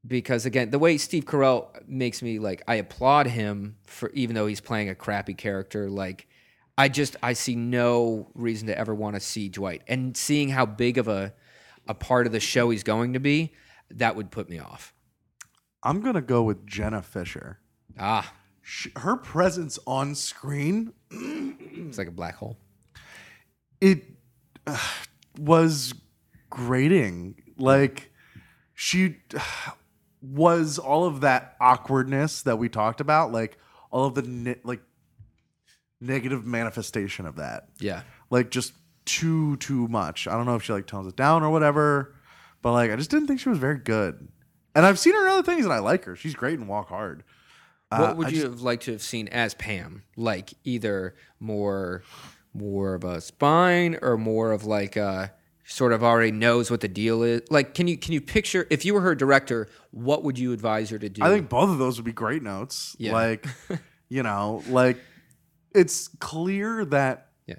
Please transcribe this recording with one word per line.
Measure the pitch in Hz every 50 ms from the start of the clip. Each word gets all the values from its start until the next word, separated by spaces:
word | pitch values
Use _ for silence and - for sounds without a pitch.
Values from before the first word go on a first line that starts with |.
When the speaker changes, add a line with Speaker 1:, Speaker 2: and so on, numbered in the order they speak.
| -
Speaker 1:
because | 117 127 123 - - 127 117 110
again, | 127 117 131 123 107
the | 127 143
way | 156 170 165 143
Steve | - - - 165 135
Carell | - - 143 135 135 127 117 - - - - - -
makes | 139 131 127 120 113 -
me, | 127 117 110 107
like, | 107 101 92 - -
I | - 120
applaud | 110 95 - - - 127 131 143 147 143
him | 127 120 117 107 104 104 101 98 107 107 _ _
for, | - - - 123 -
even | - 139 123 117 117
though | 110 107
he's | 107 104 98
playing | - - 120 107 104 98
a | 95
crappy | - - - 104 98 98 - 95
character, | - - 104 98 95 98 _ - 107 101 98
like, | 98 98 95 92 92 - - _ _ _ _ _ _ _ _ _ _ -
I | 139 139
just, | 131 143 143 131 - -
I | - 120 123
see | - - 131 120
no | 117 117 120 123 123 120 120 120 120 120 117 113 107 - _ _
reason | - 120 117 113 107 107 110
to | 98 -
ever | 110 110 110
wanna | 104 107 104 104 98
see | - - - 110 104 98
Dwight. | 90 101 98 95 85 78 _ -
And | 120 131 127 131 120
seeing | - - - 147 147 143 135
how | 135 131 127
big | 107 104 104 120 123 120 127
of | 113 110
a, | 104 95 98 104 - _ _ _ _ - - - - _ _
a | - 107
part | - - - 127 123 120
of | 117
the | 110 110
show | - - - 127 120 120
he's | 117 104 -
going | - 107 110 120 123
to | 127 127
be, | 135 143 143 156 165 156 _ _ _ _ _ _ _ _
that | - 110 117 117 -
would | 110 104 87
put | - 113 92 85
me | 87 80
off. | - - - - - - _ _ _ _ _ _ _ _ _ _ - _ _ _ _ _ _ _
Speaker 2:
I'm | - 117 151 196
gonna | 214 262 233 170
go | 131 117 127 120 117
with | 110 104 95 98
Jenna | 104 98 101 107 107 110 104
Fisher. | 90 - - 98 87 85 - - - - 101 _ _ _ _ _ _ _ - -
Speaker 1:
Ah. | 92 104 113 104 - - - _ _ _ _ _
Speaker 2:
Sh-, | _ - - - - - -
her | - 127 180 247
presence | 254 - - - 156 180 190 170 180 165 139 - - -
on | 131 131 135 139 143 147
screen | 139 - - - - - 135 143 139 139 156 196 220 226 233 - _ _ _
<clears throat> |
Speaker 1:
It's | - 226 233 262 302 320 277 269 - - - - - - 170 151 120 -
like | 95 85
a |
black | 85 87 85 82 -
hole. | - - 113 113 _ _ _ _ _ _ _ _ - - - - - - - - _ _ _ _ _ _ _ _ _
Speaker 2:
It, | 190 196 185 143 - - - _ _ _ _ _ _ _ _ - _
uh, | - - - - - - - - _ _ _ _ _ _ -
was | 151 147 165 165 165 160 156 139 123 123 123 - _ _ _ _ _ _ _ - _ _
grating. | - 127 120 120 127 127 135 156 196 180 123 98 87 87 87 92 110 - _ - - -
Like, | 131 131 135 139 139 135 - - - _ _ _ _ _ _ - _ _ _ _ _ _ _
she, | - - - - 180 185 185 - - _ _ - 139 - - - - - -
<sighs> | - _ _ _ _ _ _ _ _ _
was | - 131 135 143 165 170 170 170 160 156 139 -
all | - 131 143 156 180
of | 175 147 135
that | 143 139 127 - - - _ _
awkwardness | 123 127 127 123 - - 135 135 127 135 139 139 147 156 - -
that | - 131 117 110
we | 120 117
talked | - 113 107 110 113 -
about, | 147 147 151 156 165 117
like, | 117 113 113 107 - _ _ _ _ - - _
all | - 127 131
of | 139 117
the | 139
ne-, | 120 120 123 120 120 123 123 123
like, | - 120 123 - _ _ _ _ _ _ _ _ - _ _ _ _ _ _ _ _ _ _ _ _ _ _ _
negative | 120 123 135 135 117 131 139 127 107
manifestation | 120 120 113 117 110 - 117 104 - - 113 98 95 - - 92
of | 80 62
that. | 78 76 64 55 - - _ _ -
Speaker 1:
Yeah. | 104 101 90 80 - - - _ _ _
Speaker 2:
Like, | 123 123 123 123
just | - 127 117 - _ _ _ _ _ _ _
too, | - - - 165 160 160 160 156 151 143
too | 139 - - 139 127 120 113
much. | 117 107 92 76 - - - -
I |
don't | 95 113 120
know | 123 120
if | 113
she, | - -
like, | 110 98 98
tones | - - 101 95 92
it | 90
down | - 131 147 160 165
or | 156 151
whatever, | 156 160 156 147 143 151 151 147 143 139 135 - - - _ _ - - - - _ _
but, | - 123
like, | 120 120 120 113
I | 107
just | 120 156 -
didn't | 285 302 302
think | 277 277 247
she | - 269
was | 226 151
very | 127 135 151 135
good. | - - 113 110 101 87 65 - - - _ _ _ _ _ _ _ _ _
And | - 170
I've | 196 196 180
seen | - 320 392
her | 427 381
in | 381
other | 381 381
things, | 359 359 349 330 247
and | 185 139
I | 110
like | 98 110 165 190 -
her. | - 90
She's | - - 160 139
great | - 117 135 165 143
in | 113 98
Walk | 98 104 101 -
Hard. | 90 95 107 92 71 73 - _ _ _ _ _ - - _ _ _ _ _ _
Speaker 1:
What | 113 113 113 110
Speaker 2:
Uh, | -
Speaker 1:
would | 165 160 151
Speaker 2:
I |
Speaker 1:
you | 160
Speaker 2:
just | 156 147
Speaker 1:
have | 127 123 120
liked | 123 123 120 120 -
to | 131
have | 113 104
seen | - - - 113 107 101
as | 98 120 117 107 -
Pam? | - - 107 104 92 - - - 104 - _ _
Like, | - 113 113 104 92 98 - - _ _
either | 127 123 117 104 107 101 95 92 90 - _ - _ _ _
more, | 113 110 107 104 104 101 98 98 95 87 90 90 - - - - - - - _ _ _ -
more | 104 104 101 98 98 98 95 95
of | 87 90
a | 90 90 82
spine | - - _ _ 143 143 156 170 180 180 175 175 175 170 165 -
or | - 131 120
more | 110 113 113 110 110 113 113
of, | 110 101 107
like, | 107 107 104 101 98 -
a | 107 104 98 95 95 95 98 - _ _ _ _ _ _
sort | - - - 131 120
of | 117 110
already | 120 117 117 117 117 110
knows | 107 107 113 120 117 120 117 -
what | 123 110
the | - 101
deal | 92 101 107 113 113 113
is? | 117 117 117 117 - -
Like, | 156 147 135 139 -
can | - 175 175
you, | 165 -
can | - - 165
you | 147
picture, | 135 - - 220 208 - - 185 170 -
if | 156 - -
you | 185 208
were | 202
her | 180 185 160
director, | 123 135 135 139 135 135 - 123 117 107 - - - _ _
what | - 113 117 131 147 156 156
would | 147 131 123
you | 127 123
advise | 120 107 113 113 110 107 110 104
her | 110 104
to | 107 101
do? | 95 107
Speaker 2:
I | 135 170
think | 202 208 160 110
both | 120 123 170 202
of | 180 135
those | 131 127 123 117
would | 113
be | 117
great | 113 - 117 110 135 160
notes. | 127 104 98 95 117 131 - - - - - -
Speaker 1:
Yeah. | 117 107
Speaker 2:
Like, | 110 113 113 113 113 107 - 143 123 - - -
Speaker 1:
<laughs> | 185 156 - _ _ _ _ _
Speaker 2:
you | 123 135
know, | 123 110 101 101 101 107 113 95 - 120
like, | 127 127 127 127 123 123 - - _ - _ _ _ _ _ _ _ _ _ _ -
it's | 202 180 - - - - - - -
clear | - - 156 160 170 185 196 196 202 220 226 220 208
that | 143 143 139 139 131 127 - _ _ _ _ _
Speaker 1:
Yeah. | - -